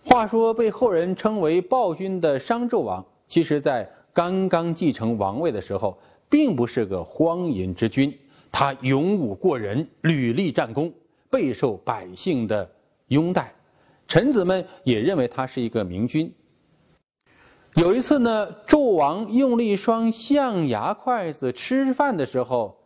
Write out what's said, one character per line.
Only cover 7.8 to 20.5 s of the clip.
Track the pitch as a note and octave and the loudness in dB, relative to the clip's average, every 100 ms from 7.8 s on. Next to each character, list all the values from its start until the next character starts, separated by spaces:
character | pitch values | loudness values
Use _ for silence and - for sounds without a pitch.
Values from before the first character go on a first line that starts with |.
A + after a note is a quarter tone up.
| A2+ | -2
君， | C3+ C#3 - _ _ _ | 2 0 -2 _ _ _
他 | - C#3 C3+ | -2 0 0
勇 | B2+ C3+ E3+ G3+ | -2 0 2 0
武 | B2+ | -2
过 | G2 F#3 C3+ | 0 0 0
人， | G#2 A2+ E3 _ | -2 -4 -4 _
屡 | D#3+ D#3 A#2+ | -2 0 0
立 | B2 F#3+ | 0 0
战 | C3 B2+ | 0 -2
功， | A2+ E3 - _ _ _ | -2 -4 -8 _ _ _
备 | C4 D3+ | -2 0
受 | A#2 C3+ F#2+ | 0 -2 -2
百 | - A2+ F#2 | -6 -6 -8
姓 | F#2 F#3+ C#3+ A2 | -8 -2 -2 0
的 | G#2+ F2+ _ _ _ _ | -2 -4 _ _ _ _
拥 | C3+ E3+ | 0 2
戴， | F3+ C3 - _ _ _ _ _ | -2 -4 -14 _ _ _ _ _
臣 | D#3+ B3 | 4 4
子 | B3 | 2
们 | F3+ F#3 F3+ - | 2 0 -2 -6
也 | - A2 | 0 2
认 | C3 F#3+ | 2 0
为 | A#2+ | -2
他 | - C3 | -2 -6
是 | - | -4
一 | A#2 | -4
个 | A2+ G2 | -2 -4
明 | F2+ A#2+ | -4 -2
君。 | D3+ E3 - _ _ _ _ _ _ _ _ _ _ - _ _ - | -2 -4 -8 _ _ _ _ _ _ _ _ _ _ -20 _ _ 2
有 | E3+ | 4
一 | A3+ | 4
次 | A#3+ D4 | 4 2
呢， | A#3 A3 F#3+ - - | 4 2 -2 -8 2
纣 | D4+ C4+ F3 | 4 6 4
王 | C#3+ F3+ A3 | 2 0 -2
用 | A#3 C4+ A#3 | 0 2 2
了 | |
一 | A#3 | 2
双 | G3 - A3+ A3+ | 0 0 0 0
象 | A3 - C#4+ C4 | -2 0 0 2